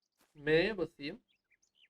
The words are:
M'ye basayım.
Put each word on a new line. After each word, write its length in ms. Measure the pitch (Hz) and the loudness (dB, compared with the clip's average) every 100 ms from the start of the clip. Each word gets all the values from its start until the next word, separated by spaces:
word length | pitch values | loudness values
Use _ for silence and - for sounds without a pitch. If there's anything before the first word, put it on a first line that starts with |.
| _ _ _ 151 | _ _ _ -8
M'ye 420 | 147 160 196 202 | 2 2 2 -2
basayım. 440 | 156 - 143 220 _ _ _ _ _ _ | -6 -8 -12 -12 _ _ _ _ _ _